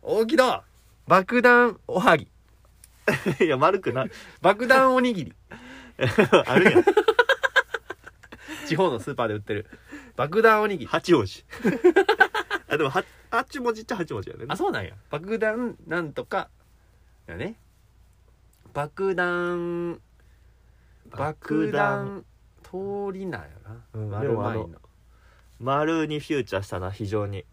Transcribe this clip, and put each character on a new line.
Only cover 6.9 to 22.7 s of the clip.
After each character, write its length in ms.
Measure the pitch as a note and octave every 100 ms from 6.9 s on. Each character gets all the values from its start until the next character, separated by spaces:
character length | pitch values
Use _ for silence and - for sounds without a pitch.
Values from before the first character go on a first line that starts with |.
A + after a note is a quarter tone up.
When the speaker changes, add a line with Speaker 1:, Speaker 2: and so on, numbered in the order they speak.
| G#4+ - A4 A#4+ C5+ C5 C5 - - _ - - _ - - - D#4 D4
Speaker 1:
地 80 | D#3
方 140 | F#3
の 100 | A#2
ス 120 | -
ー 40 | B2+
パ 100 | A#2
ー 20 |
で 60 | G#2+
売 20 |
っ 40 |
て 120 | G#2
る。 140 | G#2 - - - D4 - -
爆 260 | D3 F#3
弾 200 | A3+ G#3+
お 60 | G#3+
に 100 | F#3+
ぎ 80 | A2
り。 20 |
Speaker 2:
八 260 | D#3+ -
王 120 | D#3+ F#2+
子。 200 | - _ - A3 B3+ F4 E4+ F#4+
<laughs> 640 | A4 G#4 G#4+ - - -
あ、 80 | D3
で 60 |
も、 60 | D3
は-、 140 | F3 - - -
八 280 | - C4+ C#4+
文 140 | A#3+
字 80 | A3
っ 40 | A3+
ち 60 |
ゃ 40 | A3
八 180 | E3
文 80 | A2+
字 60 | F#2
や 40 | -
ね。 100 | A#2
Speaker 1:
あ、 100 | E3
そ 100 | F#4+
う 40 |
な 80 | A2+
ん 40 | F#2
や。 80 | - _
爆 260 | D3 F3+ A3
弾、 360 | G#3+ A3 A#3+ - -
な 140 | E3
ん 120 | D#3+
と 120 | C3 B2
か。 240 | G3 - _ _ _ _ _ _ _ -
や 80 | E2+
ね。 200 | D#3+ A3+ _ _ _ _ _ _ _ _ _ _ -
爆 400 | - D3 - F#3+ F3+
弾、 840 | F3+ F3 F3 F3 F3 E3+ E3+ E3 _ _ _ _ _ _ _ _ _ _ -
Speaker 2:
爆 600 | - C#3+ D3+ - D3+ D3+
弾。 0 |
Speaker 1:
爆 0 |
弾、 540 | C#3+ G3+ G3+ G3+ G3 - _ _ _
通 480 | -